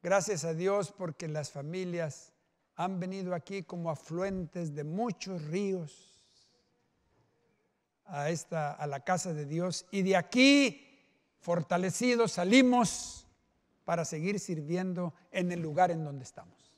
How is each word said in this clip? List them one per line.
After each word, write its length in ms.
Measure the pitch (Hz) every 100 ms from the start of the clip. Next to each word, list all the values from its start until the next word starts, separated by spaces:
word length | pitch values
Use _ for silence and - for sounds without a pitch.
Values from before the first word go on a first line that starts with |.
Gracias 420 | 175 196 190 190
a 100 | 160
Dios 380 | 160 185 202 185
porque 360 | - 180 156 165
las 220 | 151 143
familias 800 | 143 143 180 185 170 160 135 - _ _ _ _
han 240 | - 180 190
venido 360 | 185 190 180
aquí 280 | 180 - 196
como 280 | 175 175 165
afluentes 840 | 147 - 165 190 190 160 180 165
de 80 | 147
muchos 640 | 147 175 240 196 190 185
ríos 720 | 151 175 202 190 156 - - _ _ _ _ _ _ _ _ _ _ _ _ _ _ _ _ _ _ _ -
a 240 | 156 147
esta, 420 | 165 - 165 147
a 140 | - 151
la 180 | 139
casa 300 | - 185 185
de 100 | 156
Dios, 420 | 147 156 180 170 -
y 120 | 196
de 140 | 190 190
aquí 880 | 170 247 269 285 269 - - _ _ _ _ _
fortalecidos 920 | - 170 165 175 185 170 247 240 226
salimos 920 | - 180 247 254 247 220 - - - - _ _ _ _ _
para 200 | - 170
seguir 360 | 156 160 170 208
sirviendo 720 | - 165 147 175 185 175 175 - _
en 220 | - 180
el 80 | 175
lugar 300 | 160 147 180
en 140 | 165
donde 200 | 156 139
estamos. 500 | 127 - - _ _